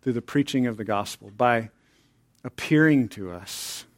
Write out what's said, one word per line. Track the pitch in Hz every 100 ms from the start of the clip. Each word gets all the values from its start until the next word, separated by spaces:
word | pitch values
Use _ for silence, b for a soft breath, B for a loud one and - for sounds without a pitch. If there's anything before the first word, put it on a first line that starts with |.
through | -
the | 117
preaching | - 143 139 135 123
of | 110
the |
gospel | 107 104 104 - 104 104
by | 123 117 113 _ _ _ _ _ _ _
appearing | 123 - - 156 156 143 117
to | - 95
us | 87 92 - - - -